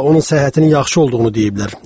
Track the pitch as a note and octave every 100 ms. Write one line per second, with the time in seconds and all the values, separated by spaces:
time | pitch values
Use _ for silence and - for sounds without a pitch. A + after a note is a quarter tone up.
0 | C#3 D#3+ - D#3 C#3 D#3+ D#3 D3+ C3 E3+
1 | C#3+ A#2+ A2+ A2 G#2+ G2+ G2+ -